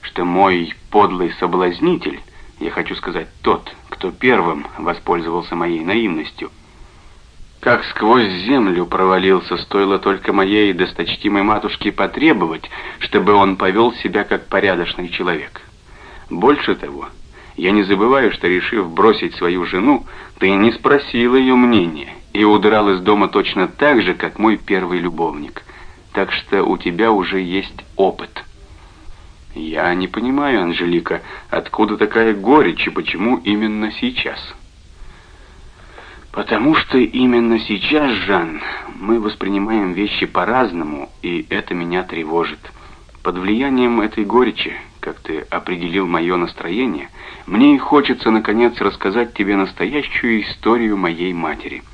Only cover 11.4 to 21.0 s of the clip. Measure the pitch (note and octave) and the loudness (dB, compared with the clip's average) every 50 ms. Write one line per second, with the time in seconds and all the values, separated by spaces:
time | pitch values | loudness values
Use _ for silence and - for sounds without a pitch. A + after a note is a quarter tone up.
11.4 | G2 G#2 G#2+ G#2 - G#2 - - - G2+ F#2 - G2 F#2 - A#2+ B2+ D#3+ D#3 G#2+ | 2 2 0 0 -2 -4 -6 -4 -4 -6 -2 -2 -2 -2 -2 2 4 4 4 4
12.4 | F2 E2+ D#2+ - - - - - - - - - - - - G#2 F#2+ F#2+ G#2 G2+ | 0 -2 -4 -6 -10 -14 -14 -14 -14 -14 -12 -10 -10 -2 0 0 4 4 6 6
13.4 | G2 F#2+ F#2+ F#2 G2+ F#2+ F#2+ G#2+ A2+ - A2+ - - G#2 F2+ G#2+ G2+ - G#2 F#2 | 6 4 2 0 0 0 2 4 2 2 2 -2 -6 -2 -2 -2 -2 0 -2 -4
14.4 | - - - G2 F#2+ G2 F#2 F2 E2+ E2 - - F2+ E2+ F2 - F#2 F2 E2+ D#2 | -4 -2 -2 0 2 2 2 0 -2 -4 -6 -8 -8 -8 -6 -4 -2 -2 -2 -4
15.4 | C#2 - - - - - - - - - - - - - - - - - D#2+ E2+ | -6 -10 -16 -20 -20 -20 -20 -20 -20 -20 -20 -20 -20 -20 -20 -20 -14 -10 -6 2
16.4 | F#2 C3+ D3 C#3+ - - G2 E2 - C#2+ C#2+ C#2+ C#2+ - - - - - - - | 4 4 4 4 2 -2 -2 -4 -4 -12 -12 -12 -14 -16 -16 -20 -20 -20 -20 -20
17.4 | - - - - E2 F#2 G2+ G#2+ G2+ F#2 G2+ F#2+ G#2 A#2 C3 C#3 B2+ G#2 - - | -20 -18 -10 -4 -2 2 2 2 4 2 2 2 4 4 4 4 2 2 0 0
18.4 | - F2+ F2+ F2+ F2 - - A2+ F#2+ E2+ E2 E2 G2 A2+ G#2+ - - E2+ - - | -2 0 0 0 -2 -2 -2 -2 -4 -4 0 4 4 4 4 4 0 -6 -6 -4
19.4 | F#2 F2 F2+ F2+ F2 E2 - F#2 G2+ B2+ F#2+ F2 E2+ - - - - - - - | -2 -2 -2 -2 -4 -2 -2 0 2 2 2 2 0 -8 -16 -18 -20 -20 -8 0
20.4 | - F#2+ G2 G2 G2+ A#2 A2+ - - C3+ C3+ C#3+ | 2 2 4 4 4 4 2 2 2 2 2 2